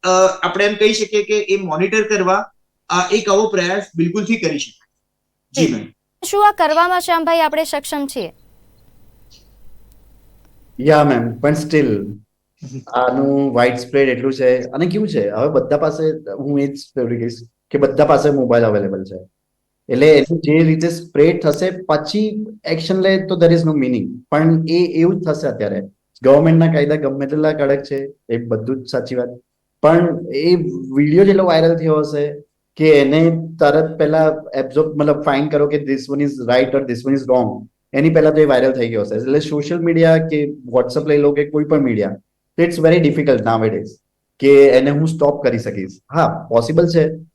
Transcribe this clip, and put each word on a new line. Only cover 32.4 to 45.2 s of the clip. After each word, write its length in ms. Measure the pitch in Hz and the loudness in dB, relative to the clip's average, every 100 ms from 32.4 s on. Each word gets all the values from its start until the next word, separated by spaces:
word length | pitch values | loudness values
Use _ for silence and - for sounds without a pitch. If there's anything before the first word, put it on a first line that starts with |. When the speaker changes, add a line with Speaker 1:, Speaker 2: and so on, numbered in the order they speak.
| - _ _ - | -18 _ _ 0
Speaker 3:
કે 120 | 156 | 6
એને 600 | 151 135 151 165 165 160 - | 6 6 4 2 0 -6 0
તરત 380 | 147 156 160 - | 2 2 0 -2
પહેલા 360 | 151 160 156 151 - | 0 2 0 0 -8
એબ્ઝોર્બ, 460 | 139 131 147 156 151 | -6 -4 -2 -2 0
મતલબ, 220 | 147 147 | 0 0
ફાઇન્ડ 300 | 151 139 151 | 0 -2 0
કરો 140 | 147 147 | 0 0
કે 100 | 147 | -2
this 380 | 135 135 135 | -4 -6 -4
one 60 | 139 | -4
is 340 | 143 135 117 | -4 -4 0
right 160 | 123 139 | 0 2
or 60 | 139 | -2
this 300 | 131 117 135 | -4 -6 -2
one 40 | |
is 200 | 139 127 | -4 0
wrong, 320 | 127 113 - - _ _ | 0 0 -6 -16 _ _
એની 180 | 139 156 | 0 2
પહેલા 200 | 160 156 | 4 2
તો 100 | 151 | 4
એ 40 | |
વાયરલ 280 | 151 131 131 | 4 4 2
થઈ 160 | 131 117 | 0 -4
ગયો 120 | 113 | -4
હશે. 140 | 101 | -4
એટલે 260 | 107 123 147 | -4 -2 -2
સોશિયલ 400 | 151 147 147 170 | -2 -6 -4 -4
મીડિયા 380 | 165 170 165 160 | -2 2 4 4
કે 240 | 160 151 | 2 -2
WhatsApp 640 | 143 151 123 123 123 156 143 | -4 -6 -4 -2 0 -4 0
લઈ 80 | 147 | 2
લો 160 | 143 | 2
કે 180 | 143 147 | 0 -2
કોઈ 140 | 151 | -2
પણ 140 | 151 147 | 0 0
મીડિયા, 360 | 135 107 98 - _ _ _ - | 0 -2 -4 -6 _ _ _ -2
it's 160 | 175 | -2
very 240 | 170 160 175 | 2 2 4
difficult 400 | 156 156 147 123 | 2 0 0 0
nowadays 500 | 123 113 110 95 107 - _ _ _ _ | 0 0 -2 -4 -10 -18 _ _ _ _
કે 300 | 135 139 139 | 4 8 8
એને 220 | 127 135 | 6 2
હું 180 | 143 160 | 0 -2
સ્ટોપ 340 | 160 | 0